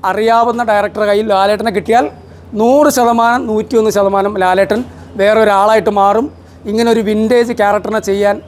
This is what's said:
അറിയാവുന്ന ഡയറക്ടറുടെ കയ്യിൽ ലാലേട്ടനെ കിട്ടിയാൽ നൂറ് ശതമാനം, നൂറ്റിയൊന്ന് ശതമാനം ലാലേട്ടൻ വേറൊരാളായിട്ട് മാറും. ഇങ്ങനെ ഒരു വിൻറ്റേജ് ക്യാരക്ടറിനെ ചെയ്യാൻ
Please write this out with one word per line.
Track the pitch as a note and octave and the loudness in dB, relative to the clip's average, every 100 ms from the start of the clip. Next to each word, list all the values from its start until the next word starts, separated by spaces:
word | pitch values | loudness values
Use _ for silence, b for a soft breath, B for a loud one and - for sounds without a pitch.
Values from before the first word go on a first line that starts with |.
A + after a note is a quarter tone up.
| F#3+ | -4
അറിയാവുന്ന | F#3+ A3 A3+ A#3 A#3 A#3 | -2 0 2 0 -2 -2
ഡയറക്ടറുടെ | G#3 G3+ G#3 G#3 | 0 -2 -4 -2
കയ്യിൽ | G#3 A3 | 0 0
ലാലേട്ടനെ | G3 G3 G#3 A3+ G3 | 0 0 0 -2 -4
കിട്ടിയാൽ | D#3+ A3+ D4 - B B B G#3+ | 0 0 0 -8 B B B -2
നൂറ് | A#3 C#4 D4 C4+ | 2 4 2 2
ശതമാനം, | A#3+ A#3 A#3 B3 B3 | 0 2 2 0 -2
നൂറ്റിയൊന്ന് | G#3+ G#3+ A#3 A3 G3 | -4 -2 0 0 0
ശതമാനം | G3 G3 G3+ G#3 | 0 0 -2 0
ലാലേട്ടൻ | F#3 F#3 G3 A3 B3 B B - | 0 2 0 -2 -4 B B -2
വേറൊരാളായിട്ട് | G3+ A3 G#3+ G3 G#3 A3 G3+ G3+ | 0 2 2 2 2 2 0 0
മാറും. | G3 G#3 C#4+ - B B A3 | 2 0 -4 -10 B B -6
ഇങ്ങനെ | G#3+ A#3 | -2 0
ഒരു | A3+ G#3 | 0 0
വിൻറ്റേജ് | G#3+ A3 B3 A#3+ A#3 | -2 0 0 0 0
ക്യാരക്ടറിനെ | G3+ G3+ G#3+ A3 G3 | 0 0 -2 -6 -4
ചെയ്യാൻ | G3 G3+ G3+ | 0 0 -2